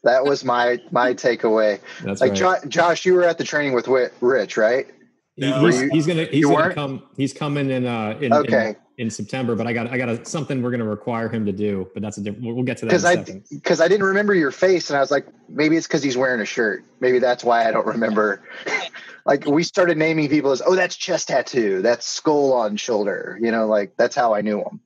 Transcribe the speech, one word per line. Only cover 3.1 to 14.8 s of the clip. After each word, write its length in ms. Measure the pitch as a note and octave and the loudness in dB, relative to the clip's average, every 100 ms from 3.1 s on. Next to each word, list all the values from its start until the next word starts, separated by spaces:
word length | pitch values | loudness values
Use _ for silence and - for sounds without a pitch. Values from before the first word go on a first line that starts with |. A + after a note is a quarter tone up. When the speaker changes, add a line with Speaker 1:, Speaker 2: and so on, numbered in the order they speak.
Speaker 1:
were 100 | F3+ | 4
at 140 | F3 E3 | 4 0
the 60 | |
training 280 | D#3+ D3+ C#3+ | -4 -2 0
with 140 | B2 A#2+ | -2 2
Wi-, 240 | C3 A#2+ - | 2 0 0
Rich, 380 | B2 C3 F#2+ - | 2 2 0 0
right? 280 | A2 B2+ - - _ _ _ | 2 2 -4 -16 _ _ _
Speaker 2:
He, 140 | - C#3 | -6 -2
Speaker 3:
No. 140 | C3+ | 2
Speaker 2:
he's, 160 | E3 B2+ | 4 4
Speaker 1:
You, 80 | C#3 | 2
Speaker 2:
he's 140 | D3+ D#3 | 0 0
gonna, 180 | E3 | -2
he's 100 | D#3+ C#3 | 0 2
Speaker 1:
you 80 | D3 | 4
Speaker 2:
gonna 40 | D3+ | 4
Speaker 1:
weren't? 180 | E3 | 2
Speaker 2:
come, 280 | E3+ C#3+ C3 - - | -2 -6 -8 -12 -6
he's 160 | C3+ | -6
coming 380 | - D3 C#3+ C3+ | -4 -4 -2 -2
in, 160 | C3 B2 | -2 -2
uh, 240 | A#2 G#2+ A2 | -4 -4 -4
in, 40 | C#3 | 2
in 60 | |
Speaker 1:
Okay. 420 | D3 C#3+ B2+ A2 G#2 _ - | 2 2 0 0 -6 _ -8
Speaker 2:
In 120 | A2+ | -8
September, 440 | - G#2+ C3 A#2+ A2+ | -8 -8 -6 -4 -4
but 100 | A2+ | -4
I 60 | |
got, 180 | A#2 A#2 | -4 -4
I 80 | B2+ | -4
got 100 | B2 | -4
a, 160 | A2+ | -6
something 380 | - E3+ C3+ C3+ | -6 -8 -4 -4
we're 80 | B2 | -4
gonna 140 | B2 | -4
require 440 | A2 G#2 - A#2 A2+ | -4 -6 -6 -4 -4
him 160 | A2+ G#2 | -4 -4
to 60 | |
do, 360 | G2 G#2 G2 F#2 | -2 -2 -4 -6
but 80 | - | -8
that's 140 | G#2+ G2+ | -10 -8
a 20 | |
diff-, 180 | G#2 G2+ | -8 -8
we'll, 140 | A#2+ | -8
we'll 100 | A#2+ | -4
get 120 | B2+ A#2+ | -4 -4
to 80 | A2+ | 0
that 60 | |
in 20 | F3 | 2
Speaker 1:
'Cause 80 | |
Speaker 2:
a 40 | F3 | 4
Speaker 1:
I, 60 | |
Speaker 2:
second. 480 | F3+ C#3+ - - D3 | 2 0 -14 -16 -10
Speaker 1:
'cause 160 | - D#3+ | -2 2
I 80 | E3+ | 4
didn't 160 | G3+ G3 | 4 4
remember 280 | G3 G#3 | 2 2
your 160 | F#3+ C#3+ | 2 2
face, 360 | - F#3 F3+ | 2 2 2